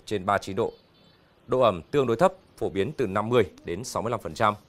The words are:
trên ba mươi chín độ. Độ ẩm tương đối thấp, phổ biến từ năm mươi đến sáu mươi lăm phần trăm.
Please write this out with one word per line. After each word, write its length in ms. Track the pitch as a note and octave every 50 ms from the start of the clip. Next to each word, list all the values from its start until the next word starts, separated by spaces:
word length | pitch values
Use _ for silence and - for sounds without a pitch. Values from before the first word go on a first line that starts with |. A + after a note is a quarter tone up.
| -
trên 200 | - G#2+ G2 F2+
ba 80 | G#2 G2+
mươi 60 | F#2+
chín 140 | - G2+ F#2+
độ. 180 | G#2+ A2 - - _ _ _ _ _ _ _ _ _ _ _ _ _ _
Độ 120 | - A#2+ B2+
ẩm 220 | B2 A2 F#2 E2 - -
tương 160 | - D3 C3
đối 100 | A#2 A2+
thấp, 160 | - F3 F#3+ - - _ _ _
phổ 120 | - A#2 F2+
biến 220 | D#2 F#2+ F#2+ C3 D#3
từ 100 | - B2
năm 220 | F#2 F#2+ G#2 G#2 A2+
mươi 220 | B2 B2 G2 E2 - - -
đến 200 | - E2+ G2 B2+
sáu 180 | - - F#2
mươi 100 | F#2 A#2
lăm 80 | A#2+ G#2+
phần 140 | - E2 D#2+
trăm. 200 | - A2 G#2 G#2 - -